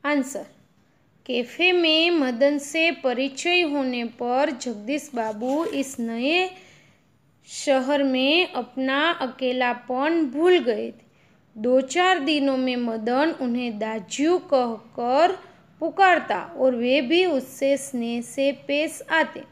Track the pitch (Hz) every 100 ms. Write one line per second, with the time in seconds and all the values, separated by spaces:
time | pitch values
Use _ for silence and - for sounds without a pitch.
0 | 285 294 262 196 - _ _ _ _ _
1 | _ _ - 247 240 - 359 359 330 311
2 | 339 349 262 233 277 294 285 330 330 330
3 | 262 240 277 269 349 359 330 285 262 240
4 | 233 - 240 254 302 247 247 208 208 294
5 | 285 240 220 214 247 285 330 277 269 -
6 | 226 226 262 349 370 370 - - _ _
7 | _ _ _ _ - - - 262 254 285
8 | 277 254 269 320 359 349 233 - 262 277
9 | 320 339 262 - 254 254 247 240 - 254
10 | 285 339 294 277 349 359 240 214 226 -
11 | _ _ _ _ _ 220 233 254 262 339
12 | 359 370 277 302 277 262 254 247 240 226
13 | 220 254 311 320 254 240 247 208 220 220
14 | 190 - 302 359 - 269 247 220 - -
15 | 240 269 349 370 - - _ _ 320 -
16 | 381 330 - 214 - 269 262 247 247 269
17 | 247 330 370 277 262 - 277 277 - 247
18 | 233 233 233 - 277 277 - 285 311 -
19 | - 320 285 - -